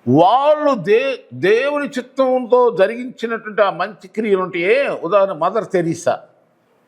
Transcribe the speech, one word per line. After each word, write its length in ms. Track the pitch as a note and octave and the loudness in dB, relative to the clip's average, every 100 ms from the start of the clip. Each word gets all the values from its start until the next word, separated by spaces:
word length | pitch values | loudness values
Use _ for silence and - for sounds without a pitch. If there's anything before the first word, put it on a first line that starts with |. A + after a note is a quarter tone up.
| A#2 | 2
వాళ్ళు 680 | C#3 F3+ B3 D4 D4+ D4 | 4 4 4 2 2 0
దే-, 420 | B3+ E3 A3 C4+ B3 - | 0 0 0 0 -6 -12
దేవుని 520 | B2 F3+ A3+ C#4 D4 C#4+ | -4 0 0 0 -4 -6
చిత్తంతో 920 | B3+ B3 - C4 B3+ A#3 B3 A#3+ F3 | -8 -8 -4 -2 -2 2 2 4 2
జరిగించినటువంటి 840 | G3 A#3 B3+ - A3+ A3+ G#3+ G3+ | 0 -2 -12 -10 -8 -8 -4 0
ఆ 80 | G3 | 0
మంచి 380 | E3+ G3+ F#3 F#3+ | 0 -6 -10 -12
క్రియలు 340 | G#3+ A3 F#3+ | -6 0 0
ఉంటాయే, 460 | F3+ E3+ F3+ B3+ B3+ | 0 -2 0 0 0
ఉదాహరణ 440 | D3 E3 G3+ G3 | -4 0 2 2
మదర్ 320 | D#3+ E3+ A3 | 0 -2 -2
తెరీసా, 560 | F#3 F3+ E3 D#3+ B2+ G2 - _ _ _ _ _ | -2 -2 -2 -4 -4 -4 -6 _ _ _ _ _